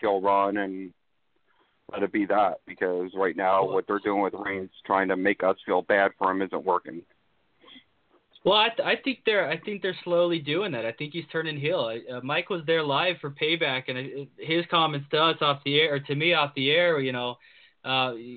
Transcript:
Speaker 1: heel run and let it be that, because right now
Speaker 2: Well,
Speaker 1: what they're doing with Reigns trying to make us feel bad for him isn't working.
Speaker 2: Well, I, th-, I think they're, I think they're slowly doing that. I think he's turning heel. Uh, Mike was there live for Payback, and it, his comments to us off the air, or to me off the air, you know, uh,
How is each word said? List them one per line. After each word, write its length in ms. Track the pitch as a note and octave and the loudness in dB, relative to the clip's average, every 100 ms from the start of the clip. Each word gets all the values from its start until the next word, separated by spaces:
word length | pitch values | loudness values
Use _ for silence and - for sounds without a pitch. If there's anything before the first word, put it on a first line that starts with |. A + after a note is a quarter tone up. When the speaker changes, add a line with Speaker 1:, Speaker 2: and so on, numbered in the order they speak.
Speaker 1:
heel 180 | G#2+ G2 | 0 2
run 380 | G2 G2 G2 G#2 | 4 4 2 0
and 340 | G2 F#2+ F#2+ - _ _ _ _ _ _ _ _ - | -4 -6 -12 -16 _ _ _ _ _ _ _ _ -14
let 120 | G2+ | -4
it 80 | G2 | -2
be 140 | G#2+ F#2+ | 0 2
that, 340 | G2 G2 - - | 4 2 0 -12
because 460 | F#2 F#2 F2+ F#2 F#2+ | -4 -2 0 -2 0
right 220 | F#2+ F2 | 0 2
now 260 | F#2+ F#2+ | 2 4
Speaker 2:
Well, 120 | F#2+ F#2+ | 4 0
Speaker 1:
what 100 | F2+ | 0
they're 120 | G2+ | 0
doing 220 | G#2 G2+ | 2 0
with 120 | F#2+ | 0
Reigns 360 | F#2+ G2+ G2 F#2+ - - | -2 -6 -6 -8 -14 0
trying 220 | G2 F#2+ | 2 2
to 80 | F#2 | 2
make 280 | F#2+ G2+ | 2 2
us 120 | F#2 G2 - | 0 0 0
feel 180 | F#2 | 0
bad 280 | F2+ G2+ G2 - | 2 4 4 2
for 140 | F#2+ | 0
him 100 | F#2+ | 0
isn't 240 | F#2+ F2+ F2+ | -2 -4 0
working. 360 | F2+ - E2 - _ _ _ _ _ - - _ _ _ _ _ _ | 0 -2 -14 -16 _ _ _ _ _ -20 -20 _ _ _ _ _ _
Speaker 2:
Well, 140 | F3 G#3 | 2 4
I, 120 | A3 | 2
th-, 180 | - E3+ | 0 -2
I 80 | G#3+ | -2
think 160 | C4+ B3 - | -2 -2 0
they're, 240 | G#3 D3 | 0 0
I 80 | E3 | -4
think 220 | G#3 G3+ | -6 -6
they're 160 | F#3+ F3 | -6 -6
slowly 360 | F3+ F3 F3 E3 | 0 2 2 0
doing 320 | C#3 D#3 G#3 | -2 -2 -2
that. 140 | B2 A2+ | -4 -6
I 60 | |
think 220 | - D3+ | -6 -10
he's 120 | E3 - | -10 -6
turning 280 | E3 D#3+ D3 | -6 -4 -4
heel. 200 | D3 F3+ A2+ A#2 A#2+ | -2 -2 -2 -6 -10
Uh, 80 | B2 | -10
Mike 260 | C3 D#3 F3+ | -4 -4 -2
was 120 | F3+ D3+ | -6 0
there 180 | E3 | 0
live 320 | D3 C#3 F3+ E3+ | 2 0 0 -2
for 80 | D3 | -8
Payback, 540 | C#3 D#3 E3+ D#3 C3 C3 | -4 -2 0 0 -2 -4
and 100 | B2+ | -8
it, 320 | C3 C3 C#3 - | -8 -10 -14 -14
his 280 | B2 E3 E3+ | -2 -2 2
comments 360 | F3 D#3 C#3+ C#3+ | 2 2 0 -2
to 60 | D3+ | 2
us 200 | D#3+ D#3 | 2 2
off 200 | D3+ C#3+ C#3 | 0 0 0
the 140 | C#3+ | 2
air, 160 | D#3 C#3+ | 2 0
or 40 | |
to 160 | C#3+ C#3+ | -2 0
me 180 | E3 | 2
off 180 | E3 C#3+ C#3+ | 2 0 0
the 160 | C3+ | 2
air, 280 | D#3 F3 D#3 | 2 2 2
you 120 | C3 | -2
know, 260 | B2 B2 A#2+ - - - _ | -4 -6 -8 -18 -20 -20 _
uh, 300 | C3 C3 B2+ A#2 A#2+ | -4 -2 -2 -4 -12